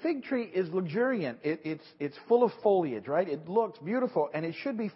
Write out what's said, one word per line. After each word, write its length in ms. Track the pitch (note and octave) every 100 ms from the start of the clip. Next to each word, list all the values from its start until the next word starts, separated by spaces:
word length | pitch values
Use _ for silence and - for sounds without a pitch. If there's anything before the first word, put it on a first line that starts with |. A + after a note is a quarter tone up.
fig 200 | D#4+ C#4+
tree 200 | - B3+
is 260 | G#3+ F3+ E3+
luxuriant. 720 | F#3 F3 F#3+ B3+ A#3+ C#3 A#2
It, 180 | D3 D#3+
it's, 200 | D#3 D3+ - -
it's 160 | C#3+ - -
full 160 | A#3+
of 80 | A#3+ -
foliage, 460 | G#3+ F#3+ D#3 A2 G#2+
right? 200 | D#3 F#3
It 200 | C#3+ D#3+
looks 320 | G#3 G#3+ -
beautiful, 500 | D3+ B3 B3 E3+ D3
and 120 | D3+ E3
it 100 | D#3+
should 160 | C#4 A3+
be 120 | G#3+